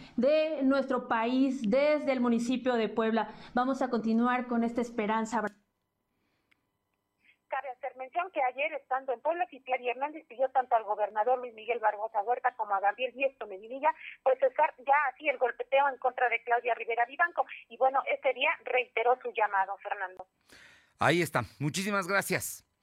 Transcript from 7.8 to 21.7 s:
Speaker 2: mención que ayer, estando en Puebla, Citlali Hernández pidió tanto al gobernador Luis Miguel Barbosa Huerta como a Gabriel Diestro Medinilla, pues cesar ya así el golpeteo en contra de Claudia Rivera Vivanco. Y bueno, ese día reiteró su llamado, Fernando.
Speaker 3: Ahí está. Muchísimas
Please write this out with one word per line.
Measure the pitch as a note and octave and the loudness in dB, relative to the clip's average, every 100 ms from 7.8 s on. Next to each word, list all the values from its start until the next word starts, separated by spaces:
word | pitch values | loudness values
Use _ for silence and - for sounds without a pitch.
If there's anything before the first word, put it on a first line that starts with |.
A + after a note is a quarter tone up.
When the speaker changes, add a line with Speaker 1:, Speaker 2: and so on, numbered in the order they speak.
| C4 B3 | -10 -10
Speaker 2:
mención | C4 E4 F#4 | -8 -6 -4
que | D#4 | -2
ayer, | B3+ B3 D4+ | -2 0 -4
estando | D4+ - C4 C4+ | -4 -4 -4 -2
en | A#3 | -4
Puebla, | D4 E4+ F4 | -2 -2 -4
Citlali | C#4+ - B3+ B3 | -6 -4 -4 -2
Hernández | A#3 C#4+ D#4 - | -4 -6 -8 -12
pidió | A3+ C4 | -4 0
tanto | C4 B3+ A#3 | 0 2 2
al | |
gobernador | G#3 G#3 G#3 G#3+ G#3+ B3+ | 0 -2 -2 0 2 0
Luis | B3 | -2
Miguel | A3 A3 A#3 | -10 -6 -2
Barbosa | G#3+ G#3 A3 A3 | 0 0 -2 -2
Huerta | G3+ B3 B3 A#3+ | 0 0 0 -2
como | G#3+ | -2
a | G3 | 0
Gabriel | G3+ G#3 B3+ | 0 0 -4
Diestro | B3 C4+ C4+ G#3+ | -2 -4 -4 -12
Medinilla, | F#3+ A3 C4+ D4+ D#4 - - | -12 -12 -2 0 0 -6 -4
pues | - C5 | 0 4
cesar | C#4 - D#4 - | 2 2 0 0
ya | B3 C#4+ C#4+ | 2 2 2
así | - D4+ | -2 -2
el | B3+ | 0
golpeteo | A#3+ A#3+ B3 C4+ C#4 | 0 -2 0 2 2
en | B3+ | 2
contra | B3+ B3 B3 | -2 0 0
de | A3+ | 0
Claudia | - A#3 A#3+ | 0 -2 0
Rivera | A3 A3+ A#3 A#3+ | -4 -2 -2 -2
Vivanco. | C#4 F4 F4 B3+ - - | 0 0 0 -4 -6 -14
Y | A3+ | 0
bueno, | C4 C4+ B3+ | 2 2 0
ese | D4 C#4 | -2 -2
día | B3 D4 E4 - | 0 0 -2 -2
reiteró | B3+ A#3+ - A3+ B3+ | -2 -2 0 0 0
su | B3 | -2
llamado, | A3 G#3 G3+ F#3+ G3 | -2 0 0 -2 -6
Fernando. | G#3 G#3 F#3+ F#3 F#3 _ _ - - - _ - | -8 -8 -8 -10 -20 _ _ -20 -20 -20 _ -2
Speaker 3:
Ahí | A#2 E3 | 0 2
está. | E3 C#3 A2 - | 0 -4 -6 -6
Muchísimas | C#3+ | -6